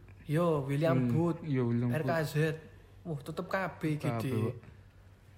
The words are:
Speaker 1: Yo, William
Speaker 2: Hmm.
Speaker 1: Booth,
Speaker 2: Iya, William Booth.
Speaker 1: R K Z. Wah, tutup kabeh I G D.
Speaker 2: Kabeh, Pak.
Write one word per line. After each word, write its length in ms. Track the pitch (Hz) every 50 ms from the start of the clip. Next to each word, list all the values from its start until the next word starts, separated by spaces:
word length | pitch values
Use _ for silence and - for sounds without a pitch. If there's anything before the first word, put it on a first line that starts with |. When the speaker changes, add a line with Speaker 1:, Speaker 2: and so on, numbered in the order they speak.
| - - - - -
Speaker 1:
Yo, 200 | - 147 160 175 170 156 147 135
William 320 | 135 143 143 156 - 131 131
Speaker 2:
Hmm. 80 | 127
Speaker 1:
Booth, 320 | 120 117 151 170 170 160 -
Speaker 2:
Iya, 220 | - 156 139 131 123
William 240 | 117 120 117 123
Booth. 80 | 123 120
Speaker 1:
R 100 | 156 156
K 60 | 151 170 165 156
Z. 100 | 143 - 151 156 160 151 156 - - - - - - - -
Wah, 180 | - 175 160 143
tutup 260 | - - 160 190 180
kabeh 400 | 175 - 190 185 175 151 - -
I 80 | 156 151
G 100 | 147 -
D. 60 | 151 117 117 113
Speaker 2:
Kabeh, 100 | 135 127 110 107
Pak. 120 | 113 - - - - - - - - - - - - - - - - -